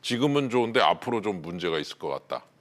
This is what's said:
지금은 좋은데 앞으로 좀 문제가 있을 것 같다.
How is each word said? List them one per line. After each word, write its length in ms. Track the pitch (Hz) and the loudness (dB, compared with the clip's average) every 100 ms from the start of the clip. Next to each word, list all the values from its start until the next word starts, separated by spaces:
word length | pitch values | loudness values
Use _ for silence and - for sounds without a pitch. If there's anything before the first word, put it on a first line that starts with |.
지금은 480 | - 120 143 143 135 | -4 0 2 2 2
좋은데 320 | 123 117 120 | 0 2 4
앞으로 400 | 82 82 - 117 | 4 4 0 -2
좀 200 | 104 92 | -2 -4
문제가 380 | 80 87 85 80 | -6 -6 -2 -2
있을 180 | 71 - | -4 -8
것 120 | 80 | -6
같다. 360 | 69 - 65 - _ | -6 -6 -10 -10 _